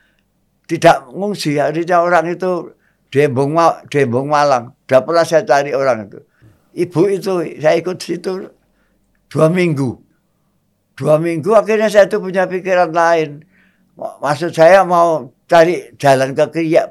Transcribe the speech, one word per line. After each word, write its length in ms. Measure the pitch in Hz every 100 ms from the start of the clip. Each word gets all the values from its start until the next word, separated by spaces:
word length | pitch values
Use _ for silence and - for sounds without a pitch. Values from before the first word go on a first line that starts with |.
| _ _ _ _ _ _
tidak 480 | - 165 170 139 -
ngungsi, 480 | 143 202 190 156 147
akhirnya 400 | 139 156 170 175
orang 320 | 175 175 165
itu 400 | 175 185 175 - _ _ _ _
di 160 | 131 147
Embung 240 | 123 143
Ma-, 320 | - 160 - 135
di 200 | 143 127
Embung 240 | 120 143
Malang. 400 | 147 143 123 120 _ -
Udah 160 | 131
pernah 240 | 156 170 165
saya 160 | 160
cari 320 | 139 143 143 135
orang 320 | 135 110 101
itu. 120 | - _ _ _ _ _
Ibu 320 | - 175 151 196
itu 240 | 190 190 180 147 139
saya 160 | 156 170
ikut 160 | 170 185
situ 480 | - 175 190 185 - _ _ _ _ _ _ _ _
dua 220 | 143 160
minggu. 480 | 185 175 139 127 - _ _ _ _ _ _ _ _ _ -
Dua 220 | 143 156
minggu 340 | 170 165 156
akhirnya 380 | 220 190 220 214
saya 160 | 202 185
itu 160 | 208
punya 260 | 185 185 180
pikiran 460 | 185 185 180 170
lain. 500 | 170 165 165 151 143 _ _ _ _ _ -
Ma-, 160 | - -
maksud 320 | 135 139 170 160
saya 300 | 160 190 180
mau 460 | 170 170 156 127 _ -
cari 420 | 170 170 151 120 120
jalan 380 | 143 135 135 139
kaki 320 | 147 160 160
ya 180 | 165 -